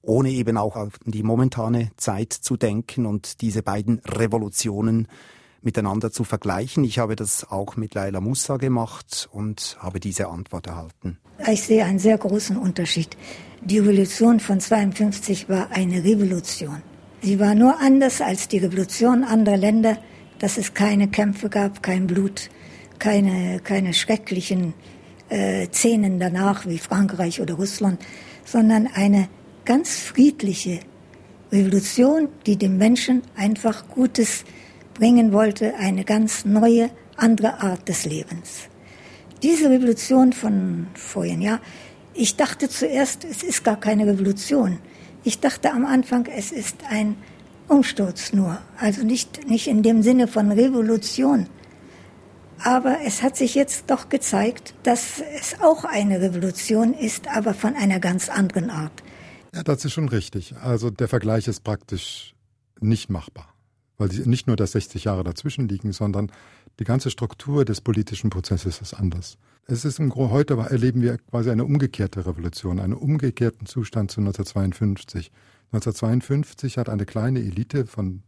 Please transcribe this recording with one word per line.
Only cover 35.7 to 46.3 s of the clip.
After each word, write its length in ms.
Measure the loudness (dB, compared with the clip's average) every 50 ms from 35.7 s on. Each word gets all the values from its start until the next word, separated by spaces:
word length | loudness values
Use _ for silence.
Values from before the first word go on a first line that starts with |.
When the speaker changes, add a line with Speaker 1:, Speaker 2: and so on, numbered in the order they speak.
| -2
Speaker 2:
eine 280 | -2 -2 -2 0 -2 0
ganz 400 | 0 2 2 2 0 0 -4 0
neue, 460 | 2 4 6 6 6 6 6 4 2 -2 -10 -20 -18 -4
andere 460 | 2 4 4 4 6 4 0 0 0
Art 260 | -2 -2 -2 -4 -6
des 180 | -6 -6 -4 -4
Lebens. 600 | -6 -6 -8 -8 -10 -12 -14 -14 -14 -16 -16 -16 -18 -20 -20 -20 -20 -20 -20 -20 -20 -20 -20 -20 -20 -12 -2 2
Diese 260 | 2 4 4 6 6
Revolution 640 | 6 6 6 4 2 2 0 2 6 6 6 6 4
von 540 | 2 -2 0 0 0 0 0 -2 -4 -6 -8 -12
vorhin, 460 | -16 -16 -10 -6 -4 -4 -2 -2 -2
ja, 180 | 0 -2 -2 -2 -6 -12 -20 -20 -20 -20 -20 -20 -20 -14 -4
ich 200 | -2 0 0 2
dachte 300 | 0 0 0 0 -4 -4 -4
zuerst, 540 | -2 -2 -2 -2 0 0 0 0 -2 -8 -10
es 200 | -12 -10 -8 -6
ist 200 | -4 -4 0 0
gar 160 | 0 0 0
keine 280 | 0 0 2 2 4
Revolution. 720 | 2 2 2 2 0 0 -2 -2 0 0 2 2 2 0 -4 -8 -18 -20 -20 -20 -20 -20 -6 -4
Ich 160 | -4 -4 0
dachte 320 | -2 -2 -2 0 -4 -2
am 140 | 0 0 0
Anfang, 400 | 2 2 2 2 2 0 -2 -2
es 260 | -2